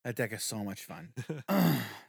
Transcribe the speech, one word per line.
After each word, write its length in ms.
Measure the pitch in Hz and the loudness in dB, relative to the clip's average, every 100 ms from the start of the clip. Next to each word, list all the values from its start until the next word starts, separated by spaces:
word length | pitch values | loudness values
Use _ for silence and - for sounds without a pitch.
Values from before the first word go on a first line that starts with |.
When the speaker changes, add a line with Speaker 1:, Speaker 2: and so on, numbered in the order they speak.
Speaker 1:
That 100 | 123 113 | -6 -2
deck 160 | 113 | -2
is 100 | 107 | -2
so 180 | - 113 | -4 -2
much 200 | 101 98 | -4 -6
fun. 280 | - 82 85 127 - 156 - | -10 -12 -10 -8 -6 -6 2
Speaker 2:
<laughs> 0 | |
Speaker 1:
<clears throat> 340 | 196 175 139 117 - | 6 6 6 0 -8